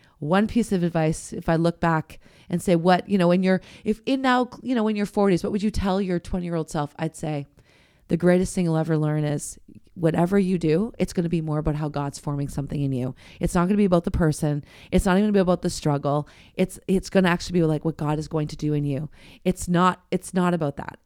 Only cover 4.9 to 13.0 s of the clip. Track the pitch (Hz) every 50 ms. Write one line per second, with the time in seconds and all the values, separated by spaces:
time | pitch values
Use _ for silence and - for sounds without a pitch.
4.9 | 220 208 202 185 - 214 202 202 - - - - - 208 196 214 - - 185 196
5.9 | 185 196 208 185 180 170 - - - 185 175 170 170 165 156 - - 160 147 143
6.9 | - - 165 160 - - - 156 151 143 143 - _ _ _ _ _ _ _ _
7.9 | _ _ _ - 175 165 170 180 180 180 185 - - 196 180 165 160 160 160 165
8.9 | 160 151 151 151 151 151 151 147 147 147 - - - - - - - - _ -
9.9 | - 185 170 160 160 170 170 175 196 202 190 180 190 170 170 156 151 165 214 233
10.9 | - - 185 - - - 170 165 170 165 156 156 147 151 151 156 151 151 156 147
11.9 | - 147 143 143 - - - 151 143 143 143 135 - 151 139 139 - 147 139 139
12.9 | 135 123